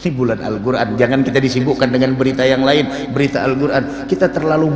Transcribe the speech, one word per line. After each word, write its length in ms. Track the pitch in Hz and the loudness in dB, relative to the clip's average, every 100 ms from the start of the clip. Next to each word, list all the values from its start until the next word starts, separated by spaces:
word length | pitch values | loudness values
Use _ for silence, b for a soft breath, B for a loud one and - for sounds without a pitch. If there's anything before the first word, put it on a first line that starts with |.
Ini 60 | 180 | -6
bulan 240 | 131 120 107 | -2 -2 -2
Al-Quran, 580 | 95 107 113 117 113 110 | -4 -4 -2 -2 -2 0
jangan 240 | 120 135 | 2 2
kita 140 | 131 131 | 2 2
disibukkan 460 | 135 127 131 131 131 | 2 0 0 0 0
dengan 240 | 127 131 | 2 0
berita 320 | 131 131 131 131 | 2 0 2 2
yang 160 | 131 | 2
lain. 480 | 135 147 139 - - | 2 2 0 -4 -4
Berita 320 | 139 139 - | -2 0 0
Al-Quran, 640 | 123 131 143 135 - - - | -2 0 0 0 -2 -8 -4
kita 240 | 185 185 | 0 0
terlalu 400 | - 156 156 156 | 0 0 0 0